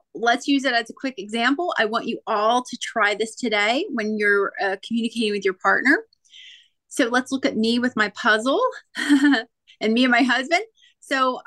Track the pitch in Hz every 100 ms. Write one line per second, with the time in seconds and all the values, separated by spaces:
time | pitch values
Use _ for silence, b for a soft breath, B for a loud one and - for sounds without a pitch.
0 | _ - 233 254 - 277 262 233 233 -
1 | 269 254 208 233 240 285 349 - 214 226
2 | - - 196 214 220 247 247 - - 233
3 | 202 208 220 - 240 208 208 262 415 240
4 | 214 214 208 202 196 - 196 196 - 233
5 | 233 233 214 202 190 185 196 226 247 415
6 | - _ _ B B B B _ _ -
7 | 233 247 254 269 269 214 226 240 247 220
8 | 208 - 233 214 247 349 523 - - -
9 | 277 285 285 240 233 _ _ - 220 233
10 | 254 233 240 247 269 349 453 _ b b
11 | - 269 262 247